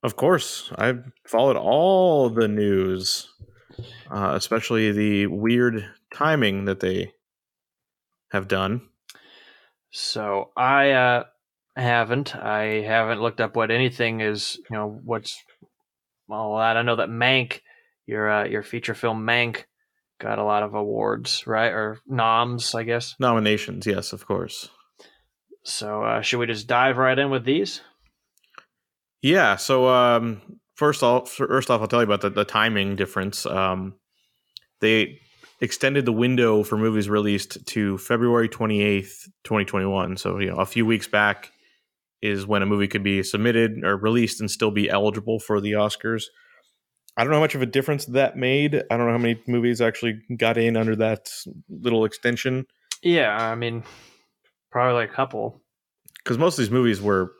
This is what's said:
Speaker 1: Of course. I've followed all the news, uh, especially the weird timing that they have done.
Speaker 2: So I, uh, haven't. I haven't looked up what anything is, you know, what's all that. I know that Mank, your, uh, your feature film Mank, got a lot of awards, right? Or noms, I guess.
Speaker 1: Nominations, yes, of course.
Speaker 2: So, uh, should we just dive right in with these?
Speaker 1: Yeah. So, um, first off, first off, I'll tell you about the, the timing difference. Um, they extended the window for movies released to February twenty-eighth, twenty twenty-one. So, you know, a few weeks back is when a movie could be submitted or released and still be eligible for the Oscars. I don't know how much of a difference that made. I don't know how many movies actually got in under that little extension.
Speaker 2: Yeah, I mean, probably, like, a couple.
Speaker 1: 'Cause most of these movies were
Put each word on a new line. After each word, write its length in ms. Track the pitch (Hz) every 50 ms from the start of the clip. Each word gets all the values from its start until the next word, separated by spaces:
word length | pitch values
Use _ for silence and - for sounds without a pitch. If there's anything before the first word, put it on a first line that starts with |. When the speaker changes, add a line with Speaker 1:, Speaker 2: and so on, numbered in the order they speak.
Speaker 1:
Of 140 | - 113 -
course. 560 | - - 151 185 165 - - - - - - - -
I've 260 | 107 120 127 123 123 131 - _ _ -
followed 300 | - 113 127 139 123 -
all 720 | - 92 120 147 165 185 196 185 185 180 160 147 135 120
the 180 | 113 113 113 107
news, 800 | 104 107 104 101 98 95 95 95 92 92 92 - - - - - _ _ - - _ _ _ _ - - 117 - - - - -
uh, 220 | 131 101 101 95 69
especially 600 | 95 - - 113 113 110 - 120 110 110 107 101
the 340 | 104 107 104 104 98 101 98
weird 580 | 80 101 104 113 120 120 123 123 117 110 98 98 - _ _ _ -
timing 500 | - 147 156 160 147 120 104 95 98 98
that 140 | 101 98 95
they 320 | - 92 92 92 90 - _ _ _ _ _ _ _ _ _ _ _ _ _ _ _ _ _ _ _ _ _ _ _ _
have 160 | - 101 98 95
done. 400 | 95 95 95 95 107 123 - _ _ _ _ _ - - _ - - - - - - _ _ _ _ _ _ _
Speaker 2:
So 600 | - - - - - 107 107 104 98 98 - - _
I, 360 | - 123 131 139 139 139 139
uh, 320 | 135 131 127 123 123 120 - - _ _ _ _ _ _ _ _ _
haven't. 580 | - 127 120 120 117 113 110 120 135 139 - -
I 460 | - - 104 107 107 107 107 107 110
haven't 420 | 107 107 110 113 113 110 117 104
looked 200 | 110 117 113 -
up 160 | 117 107 - 120
what 140 | 113 110
anything 500 | 113 120 131 127 123 - 123 113 113 113
is, 360 | 110 107 107 104 - - - - - -
you 80 | 113 107
know, 240 | 107 104 107 113 127
what's 340 | 123 117 110 107 - - - - _ _ _ _ _ _ _ _ _ _ _ _ _ _ _ _ _
all 300 | 107 107 110 107 107 110
that. 180 | 113 113 113 113
I 40 |
know 140 | 120 120 117
that 140 | 110 98 85
Mank, 500 | 117 117 120 127 131 131 123 123 - - _ _ _ _ _ _ _ _ _
your, 260 | - 110 107 107 107
uh, 140 | 107 104 104
your 180 | - 107 107 101
feature 300 | - - 120 - - 110
film 340 | - - 117 110 110 107 113
Mank, 380 | 117 120 120 117 110 - - _ _ _ _ _ _ _ _ _ _ _
got 220 | - 110 107 107
a 60 | 107
lot 180 | 104 104 104 104
of 120 | 104 107
awards, 680 | 107 104 104 110 110 110 107 107 113 120 - - - -
right? 280 | - 113 110 113 117 92
Or 260 | 107 107 107 107 120 _ -
noms, 640 | 135 123 113 113 113 113 120 120 120 120 117 - -
I 100 | 117 113
guess. 320 | 113 117 120 120 - - _
Speaker 1:
Nominations, 680 | 131 123 117 113 107 104 107 104 - - 95 95 101
yes, 280 | 110 98 95 95 - -
of 120 | 92 -
course. 440 | - 101 92 87 82 - - - - _ _ _ _ _ _ - - _ _ _ _ _ _ _ _ - _ _
Speaker 2:
So, 400 | - - - 110 104 104 107 110
uh, 180 | 113 113 113
should 180 | 110 - - 120
we 60 | 120
just 220 | 117 113 107 107 117
dive 280 | 127 120 127 135 127
right 240 | 123 131 131 131 131
in 100 | 139 139
with 140 | 135 131 117
these? 380 | 127 139 165 196 185 - - - - _ _ _ _ _ _ _ _ _ _ _ _ _ - _ _ _ _ _ _ _ _ _ _ _ _
Speaker 1:
Yeah. 360 | - 131 165 190 165 110 98 95
So, 320 | - - 135 131 127 131
um, 520 | 127 123 123 120 120 117 113 117 110 101 - - - - _ _ _
first 280 | - 147 147 143 - 131
off, 260 | 120 120 127 - -
first 380 | - - 139 - - 135 127 -
off, 120 | 127 110
I'll 80 | 110 107
tell 100 | - 120
you 60 | 120
about 160 | 104 101 101
the, 80 | - 101
the 160 | - - 104
timing 500 | - - 110 107 113 110 104 98 98 98
difference. 500 | 95 98 90 - 101 92 98 101 - -
Um, 500 | - - 95 95 95 92 92 92 95 95 _ _ _ _ _ _ _ _ _ _ _ _ - _ _ _ _
they 400 | - 107 110 110 104 - - - _ _ _ _ - - _ _
extended 460 | - 120 - - - 135 139 143 131
the 80 | 120 113
window 500 | 107 120 123 127 123 120 113 110 107 104
for 140 | 104 - 107
movies 320 | 110 113 110 107 101 101
released 560 | 104 104 104 104 101 98 - - - - - -
to 300 | - 113 104 101 98 92
February 500 | - - 120 113 120 120 120 117 117 110
twenty-eighth, 840 | - - 117 110 110 104 101 104 101 98 98 - - - - - _ _ _
twenty 220 | - 110 107 98
twenty-one. 500 | - - 98 95 98 98 98 90 - 92
So, 240 | 92 - 98 90 98
you 100 | 98 92
know, 60 | 90
a 100 | - 98
few 200 | 98 - 117 113
weeks 200 | 110 113 104 -
back 460 | - - 104 104 104 98 - - - _ _ _ _ _ _ _ _ _ _ _ _ _ _
is 260 | - 107 101 98 98 101
when 140 | 104 101
a 40 | 98
movie 220 | 98 104 101 101 98
could 160 | - 104 98
be 180 | 101 98 98
submitted 640 | 92 - - 104 107 120 117 113 113 113 110 - -
or 140 | 87 101 98
released 420 | 101 110 113 123 117 104 - -
and 100 | 110 101
still 220 | - - 113 110
be 180 | 101 107 104 -
eligible 480 | - 101 101 107 104 110 104 107 110 110
for 220 | - - 107 104
the 140 | 101 104 104
Oscars. 500 | 104 104 104 - - - 113 113 110 107 - _ _ _ _ _ _ _ _ _ _ _ _ _ _ _ _ _ -
I 80 | 117
don't 60 | 131
know 80 | 156 151
how 40 | 160
much 120 | 156 -
of 60 | 139
a 40 | 127
difference 400 | 120 123 135 135 - 151 143 -
that 320 | - 120 135 135 - - -
made. 380 | 127 127 131 143 147 147 143 104 - -
I 60 | 113
don't 120 | 117 120 117
know 40 |
how 60 | 117 120
many 260 | 120 117 117 113 _ -
movies 340 | 123 120 117 120 120 113
actually 400 | 120 113 110 - - 117 110 110 _ _ 123 110
got 200 | 113 113 117 117
in 200 | 113 117 117 113
under 180 | 113 113 110
that 340 | 107 113 110 110 107 _ - - - - - - - - _
little 380 | - - - 120 117 113 110
extension. 600 | 107 - - - 120 120 113 - 135 127 131 127 _ _ _ _ _ - - -
Speaker 2:
Yeah, 320 | 180 175 165 135 110 104
I 200 | 110 113 113 113
mean, 280 | 117 120 117 113 117 113 - - - - - _ _ _ _ _ _ _ _ _ _ _ _
probably, 220 | - 123 123 127 123
like, 180 | 120 113 104
a 20 | -
couple. 480 | - 135 127 - 110 110 113 - _ _ _ _ _ _ _ _ _ _ - _ - -
Speaker 1:
'Cause 140 | - 123 117
most 200 | 156 180 170 -
of 60 | 123
these 80 | 101
movies 300 | 113 127 127 117 107 95
were 320 | 101 104 101 95 92 85 -